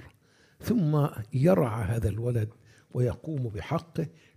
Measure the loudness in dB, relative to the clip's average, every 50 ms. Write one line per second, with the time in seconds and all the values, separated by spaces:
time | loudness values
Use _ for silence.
0 | -14 -20 _ _ _ _ _ _ _ _ _ _ -2 0 2 2 4 2 4 2
1 | 2 0 -2 -6 -12 -4 0 4 4 6 6 6 4 0 0 -2 -2 0 0 0
2 | 0 -2 -2 -2 -2 0 0 0 -2 -2 -6 -14 _ -20 -20 -20 _ _ -4 -2
3 | -2 -2 -2 -4 -8 -8 -6 -4 -4 -4 -6 -8 -6 -4 -4 -4 -4 -6 _ -6
4 | -6 -6 -8 -18 _ _ _